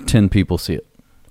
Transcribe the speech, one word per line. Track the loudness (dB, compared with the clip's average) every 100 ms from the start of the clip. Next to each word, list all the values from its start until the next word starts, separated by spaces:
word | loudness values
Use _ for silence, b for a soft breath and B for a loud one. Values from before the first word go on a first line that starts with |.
| 0
ten | 2 4
people | 2 0 -4
see | -6
it. | -8 -10 _ _ _ _